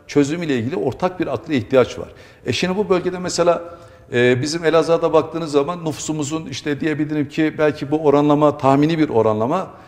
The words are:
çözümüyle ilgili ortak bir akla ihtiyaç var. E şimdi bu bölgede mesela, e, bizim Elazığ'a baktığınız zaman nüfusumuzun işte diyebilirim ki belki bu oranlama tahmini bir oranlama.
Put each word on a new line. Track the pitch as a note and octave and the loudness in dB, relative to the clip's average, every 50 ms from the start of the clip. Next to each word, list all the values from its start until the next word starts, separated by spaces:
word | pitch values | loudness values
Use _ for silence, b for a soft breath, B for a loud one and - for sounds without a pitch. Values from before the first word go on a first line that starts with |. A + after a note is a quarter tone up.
| B B | B B
çözümüyle | - D3 C#3+ C3+ D#3 F3 F3 D3+ C3+ A#2+ | 0 0 2 2 0 -4 -4 -2 -2 -2
ilgili | A2 B2+ E3 | -2 -4 -4
ortak | G#3 G3 C#3 - - F3+ F#3 F#3 - | -4 -4 -4 -4 -2 -4 -4 -4 -4
bir | D#3+ D#3 C3+ | -6 -4 -6
akla | A2 - - D#3 | -6 -6 -4 -4
ihtiyaç | B2+ G#2+ - C3+ C3 A#2+ - - - | -2 -2 2 4 4 4 2 0 -8
var. | - - - b b b b b b | -14 -14 -16 b b b b b b
E | B2 A2+ | -6 -4
şimdi | - F#3 F3+ F#3 G3+ | -2 -2 -2 -2 -2
bu | G#3 F3 | -2 0
bölgede | F#3+ F3 E3+ F3+ F3+ F3+ | 0 0 -2 -4 -6 -6
mesela, | F3+ F3 - - E3+ F3 E3 E3 - - B B B B B B B B B2 | -8 -6 -2 0 2 2 2 0 -2 -10 B B B B B B B B 0
e, | A#2+ B2 B2 B2+ B2 | 2 4 4 4 2
bizim | C#3+ D3 D#3 E3+ E3+ | 0 -2 -4 -2 0
Elazığ'a | D#3 D#3+ E3 D#3 D#3+ E3 D#3+ E3 D#3+ D3+ | 2 2 4 4 4 2 2 2 2 2
baktığınız | D#3+ C#3+ - - E3 E3+ D3+ | 2 2 0 -2 -8 -6 -2
zaman | C#3+ C#3+ C#3+ D#3 F3+ F3 E3 | 0 0 0 0 -4 -6 -6
nüfusumuzun | D#3 C#3+ - - - D#3 D#3 D3 C3 D#3 D#3+ D#3+ | -6 -6 -6 -6 -6 -6 -6 -6 -6 -6 -8 -8
işte | - C3 - - D3+ D3 - | -10 -12 -8 -6 -6 -4 -4
diyebilirim | E3 D#3+ D3+ C#3+ D#3 C#3+ D#3 D3+ C#3+ C#3 | -2 -4 -2 -2 -4 -4 -2 -4 -4 -4
ki | - D#3+ D#3 D#3 C#3+ D3+ | -2 -2 -2 -2 0 0
belki | D#3 D3+ C3 - D3 C3+ | 0 0 0 -2 -4 -4
bu | D3+ D#3 D#3+ | -2 0 2
oranlama | D3 C#3 D3 D3 D3 D3 D3 D3+ D3 C#3 - | 4 4 4 4 4 4 4 4 4 2 2
tahmini | - C3+ C3+ C#3 D3 D#3 E3 D#3 | 2 4 4 4 4 2 2 2
bir | D3+ C3 | 0 2
oranlama. | A#2 A2+ G#2+ A2 A2 G#2+ A2 B2 D#3+ F#3+ F3 - B B B | 2 2 2 2 2 0 0 0 -2 -2 -4 -6 B B B